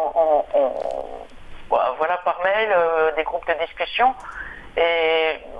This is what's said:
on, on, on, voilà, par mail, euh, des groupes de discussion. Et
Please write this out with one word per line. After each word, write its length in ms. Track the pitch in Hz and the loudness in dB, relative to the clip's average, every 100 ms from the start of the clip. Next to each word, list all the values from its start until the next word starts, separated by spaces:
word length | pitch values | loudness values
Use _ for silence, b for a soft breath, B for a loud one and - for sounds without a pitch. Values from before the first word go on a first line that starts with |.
| 160 165 | 0 2
on, 40 | |
on, 220 | 156 147 - | 4 4 4
on, 1200 | 147 131 - - 67 65 - - - - - - 113 110 127 | 2 2 0 -4 -6 -8 -12 -14 -16 -14 -14 -2 2 2 0
voilà, 180 | 160 175 | 0 0
par 160 | 175 175 | -2 0
mail, 280 | 185 208 220 | 0 2 2
euh, 400 | 180 165 165 160 156 | 4 4 4 2 2
des 60 | |
groupes 220 | 156 170 - | -2 -4 -2
de 200 | 156 165 | -2 -4
discussion. 500 | - - - 254 - B B B B B - | -4 -4 2 2 0 B B B B B 0
Et 560 | 170 170 160 160 160 151 - | 2 2 2 2 0 -2 -8